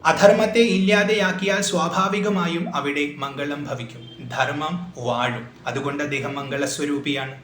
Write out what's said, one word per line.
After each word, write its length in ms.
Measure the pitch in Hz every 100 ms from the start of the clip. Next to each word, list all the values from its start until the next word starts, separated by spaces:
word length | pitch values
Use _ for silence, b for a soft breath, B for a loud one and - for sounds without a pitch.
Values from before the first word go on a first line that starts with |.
| 160
അധർമ്മത്തെ 580 | 165 202 214 214 233 233 190
ഇല്ലാതെയാക്കിയാൽ 840 | 190 208 202 214 185 180 190 196
സ്വാഭാവികമായും 1120 | 196 180 170 190 190 208 202 190 170 170 - 143
അവിടെ 300 | 143 143 143 143
മംഗളം 480 | 139 135 143 143
ഭവിക്കും, 400 | 143 127 117 120 - - 123
ധർമ്മം 600 | 127 131 147 156 175 175 -
വാഴും. 500 | 120 120 127 113 117 - 127
അതുകൊണ്ട് 360 | 113 139 143
അദ്ദേഹം 320 | 147 135 139 139
മംഗളസ്വരൂപിയാണ്. 1000 | 139 139 - - 147 143 143 135 131 135